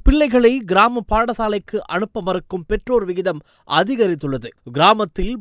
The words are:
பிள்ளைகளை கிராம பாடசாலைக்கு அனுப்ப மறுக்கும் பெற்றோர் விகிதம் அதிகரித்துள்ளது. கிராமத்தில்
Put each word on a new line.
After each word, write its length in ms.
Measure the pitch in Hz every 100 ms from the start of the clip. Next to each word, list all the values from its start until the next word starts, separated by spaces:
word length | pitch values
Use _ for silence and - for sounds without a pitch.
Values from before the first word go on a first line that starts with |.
பிள்ளைகளை 500 | - 294 294 247 233 262
கிராம 420 | 202 185 226 240 202
பாடசாலைக்கு 680 | 214 233 233 220 208 - 214 -
அனுப்ப 360 | 175 208 -
மறுக்கும் 420 | 180 185 - 185 160
பெற்றோர் 380 | 208 - 247
விகிதம் 360 | 190 180 185 156 - _ -
அதிகரித்துள்ளது. 800 | 147 190 262 202 165 143 131 113 - -
கிராமத்தில் 640 | 120 175 220 208 - 196 247